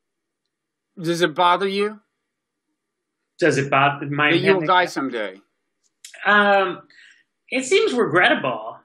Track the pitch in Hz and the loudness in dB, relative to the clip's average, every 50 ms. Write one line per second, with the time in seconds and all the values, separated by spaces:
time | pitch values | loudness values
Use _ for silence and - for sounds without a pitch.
0 | _ _ _ _ _ _ _ _ _ _ _ _ _ _ _ _ _ _ _ 208 | _ _ _ _ _ _ _ _ _ _ _ _ _ _ _ _ _ _ _ -8
1 | 165 165 170 165 175 170 139 175 180 175 175 180 196 196 196 202 208 214 214 208 | -6 -4 -2 0 0 0 2 2 2 4 2 2 0 -2 -2 -2 -4 -4 -6 -10
2 | _ _ _ _ _ _ _ _ _ _ _ _ _ _ _ _ _ _ _ _ | _ _ _ _ _ _ _ _ _ _ _ _ _ _ _ _ _ _ _ _
3 | _ _ _ _ _ _ _ - 170 156 127 135 139 139 139 135 143 143 139 - | _ _ _ _ _ _ _ -2 0 0 2 0 0 0 2 2 2 2 0 -2
4 | 135 139 143 143 147 147 165 170 - 196 196 185 160 165 185 180 180 165 - 156 | -6 -6 -2 0 0 2 2 2 2 2 2 2 2 2 2 2 0 0 -4 -6
5 | 135 131 117 113 104 95 95 98 _ _ _ _ _ _ _ _ _ _ _ _ | -6 -6 -4 -6 -6 -8 -10 -14 _ _ _ _ _ _ _ _ _ _ _ _
6 | - - - - - 196 208 208 208 202 202 196 190 180 175 - - _ _ - | -20 -20 -16 -6 -2 2 2 4 4 4 4 2 2 0 -4 -10 -16 _ _ -20
7 | - - _ _ _ _ _ _ _ - - 262 262 - 381 427 453 370 254 247 | -20 -20 _ _ _ _ _ _ _ -8 -6 -6 -2 0 2 2 2 0 0 -2
8 | 208 156 143 180 196 247 302 202 147 131 117 110 - 117 - - | -2 0 2 2 2 2 2 0 -2 -4 -6 -6 -10 -12 -16 -16